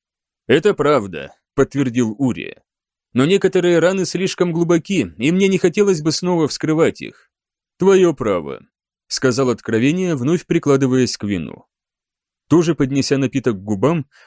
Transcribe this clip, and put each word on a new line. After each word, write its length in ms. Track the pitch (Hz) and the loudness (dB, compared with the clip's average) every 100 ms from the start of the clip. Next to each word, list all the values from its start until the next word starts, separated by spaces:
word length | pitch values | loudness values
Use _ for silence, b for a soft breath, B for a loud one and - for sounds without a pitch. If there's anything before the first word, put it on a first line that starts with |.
| _ _ _ _ - | _ _ _ _ 0
«Это 260 | 147 208 | 2 2
правда», 600 | 180 151 143 98 80 69 _ _ - | 0 2 2 0 -12 -14 _ _ -2
подтвердил 580 | 135 139 131 120 113 107 | 0 0 -2 0 -2 -2
Урия. 440 | 131 82 50 - _ _ _ _ _ | -4 -4 -10 -16 _ _ _ _ _
«Но 120 | 123 143 | -2 2
некоторые 540 | 190 190 185 175 170 | 2 2 0 2 2
раны 260 | 170 190 170 | 2 0 -4
слишком 460 | 175 185 - 175 | -4 -4 -2 -2
глубоки, 600 | 165 165 165 - 190 92 85 | 0 0 0 0 -2 -2 -2
и 140 | 135 | -2
мне 160 | 185 196 | 2 2
не 100 | 190 | 2
хотелось 440 | 180 208 202 165 | 0 2 0 0
бы 100 | 156 | -2
снова 380 | - 180 175 147 | -4 -2 0 -2
вскрывать 520 | - 151 156 131 - | -2 -2 0 0 -2
их». 300 | 52 - _ _ _ _ _ - | -16 -16 _ _ _ _ _ -2
«Твое 340 | 185 190 175 | 4 6 4
право», 460 | 156 110 90 71 55 _ _ _ _ - | 2 -2 -2 -4 -12 _ _ _ _ -12
сказал 420 | - 131 117 127 | -2 0 2 0
Откровение, 680 | 113 - 113 131 185 180 143 | -2 -2 0 0 0 -2 -2
вновь 300 | 123 175 - | -2 -2 0
прикладываясь 720 | 170 147 139 131 127 123 - | -2 2 2 2 2 0 -2
к 60 | |
вину. 420 | 101 92 73 - _ _ _ _ _ _ _ _ - | -4 -4 -6 -14 _ _ _ _ _ _ _ _ 0
Тоже 280 | 160 165 151 | 2 2 -2
поднеся 420 | 135 139 - 135 | -2 -2 -2 -2
напиток 380 | 131 135 127 98 | -2 -2 -2 -4
к 80 | |
губам, 420 | 101 98 131 170 - b | -6 -2 0 -2 -6 b